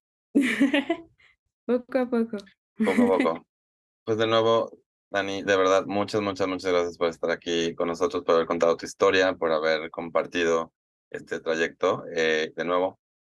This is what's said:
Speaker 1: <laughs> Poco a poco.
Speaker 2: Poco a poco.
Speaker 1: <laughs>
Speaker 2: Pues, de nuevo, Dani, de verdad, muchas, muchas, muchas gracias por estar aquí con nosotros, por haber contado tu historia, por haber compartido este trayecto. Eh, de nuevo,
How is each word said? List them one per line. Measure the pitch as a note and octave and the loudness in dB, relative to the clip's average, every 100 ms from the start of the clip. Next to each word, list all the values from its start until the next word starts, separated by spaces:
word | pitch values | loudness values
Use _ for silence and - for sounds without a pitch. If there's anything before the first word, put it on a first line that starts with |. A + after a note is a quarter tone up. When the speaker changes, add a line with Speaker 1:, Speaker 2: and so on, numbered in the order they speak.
| _ _ _ C#4 | _ _ _ 0
Speaker 1:
<laughs> | B3+ A3 C#4 C#4+ C#4 E4+ - _ _ _ _ _ - | 0 2 0 0 -2 -6 -10 _ _ _ _ _ -4
Poco | B3 - C4 | -4 -2 -4
a | B3 | -2
poco. | A#3+ A3+ G3+ - _ _ - | -2 -2 -6 -14 _ _ -2
Speaker 2:
Poco | G#3 G#3 | 0 4
a | A#3 F#3 | 4 4
poco. | - E2+ - | 2 -2 -8
Speaker 1:
<laughs> | _ _ _ _ _ - | _ _ _ _ _ -4
Speaker 2:
Pues, | G#2+ | 0
de | A2+ | 2
nuevo, | A2+ A2+ A2+ - - _ _ _ | 4 4 2 0 -8 _ _ _
Dani, | G2+ G2 G2 | -4 -4 -2
de | G2 F#2+ | 2 4
verdad, | F#2 F#2+ F2 | 4 4 2
muchas, | G2+ G#2 G#2+ | -2 -2 -2
muchas, | G2+ F#2+ F#2+ | -2 -2 -2
muchas | F2+ F#2+ | -2 0
gracias | F2 F2 E2+ | 0 0 -2
por | E2+ | -4
estar | E2 E2 | -2 -4
aquí | E2+ E2+ E2+ E2 E2 | -4 -2 -2 -2 -4
con | E2+ | -6
nosotros, | E2+ F2 F2+ | -2 -2 -2
por | E2+ E2 | 2 2
haber | E2 | 2
contado | E2+ E2+ E2 | 0 0 0
tu | E2 | -6
historia, | - G2 F#2+ F#2 F2 | 0 2 4 2 0
por | E2 | -2
haber | D#2+ D#2+ D#2 E2 | 0 0 -2 -4
compartido | - E2+ E2 D#2 F2 E2 E2 D#2+ _ _ _ _ | -10 -4 -4 -2 -2 0 0 -2 _ _ _ _
este | - - E2 | -16 -10 -8
trayecto. | E2 E2 D#2+ - F2+ G#2+ - E2+ | -4 -2 -4 -2 -2 -2 -4 -2
Eh, | D#2+ D#2 D#2 - | 0 0 -4 -6
de | |
nuevo, | E2 F2+ F#2 - _ _ _ | -2 -2 -2 -6 _ _ _